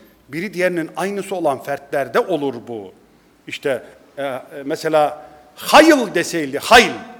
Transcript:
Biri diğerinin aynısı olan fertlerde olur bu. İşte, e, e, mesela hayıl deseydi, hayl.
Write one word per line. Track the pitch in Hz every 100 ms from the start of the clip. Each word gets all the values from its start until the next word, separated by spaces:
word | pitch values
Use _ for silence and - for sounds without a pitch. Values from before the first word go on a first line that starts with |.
| _ _ _
Biri | 151 202
diğerinin | 170 180 175 156 -
aynısı | 190 202 185 185
olan | 160 123
fertlerde | - 139 - 147 127 160
olur | - 160 143 120 107
bu. | 113 92 - _ _ _ _ -
İşte, | - 143 120 - - _ -
e, |
e, | 139 127 - 151
mesela | 135 151 160 156 143 - - - _ -
hayıl | - 254 320 294 220 170
deseydi, | 165 170 143 135
hayl. | - 247 190 117 - -